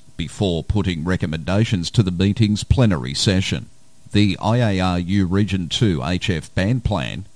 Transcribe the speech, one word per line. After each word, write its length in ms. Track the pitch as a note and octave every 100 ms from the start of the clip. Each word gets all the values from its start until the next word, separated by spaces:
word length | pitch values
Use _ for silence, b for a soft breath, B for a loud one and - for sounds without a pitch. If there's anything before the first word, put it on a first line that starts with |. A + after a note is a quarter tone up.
| - -
before 460 | D#2+ - G2+ E2
putting 420 | - G#2 F#2+ E2
recommendations 840 | E2+ F#2 E2+ D#2+ F2 G2 A2+ F#2+ E2
to 120 | -
the 80 | F#2
meeting's 520 | F2 G2 G2+ G#2+ G#2
plenary 520 | - - A2+ D#2 B1
session. 540 | C#2 - F#2 F2+ C#2+ - - - - -
The 260 | G#2 G#2 -
I 180 | G2+ A#2+
A 220 | A2+ F#2+
R 180 | F#2 F2+
U 280 | F2 G2+ F2+
Region 420 | G2 G2+ F#2+ D#2+
two 340 | - A2 D2+
H 260 | C2+ F2+ -
F 240 | E2 -
band 300 | - G2 B2+
plan 420 | - F#2+ A#1 G1+ G2+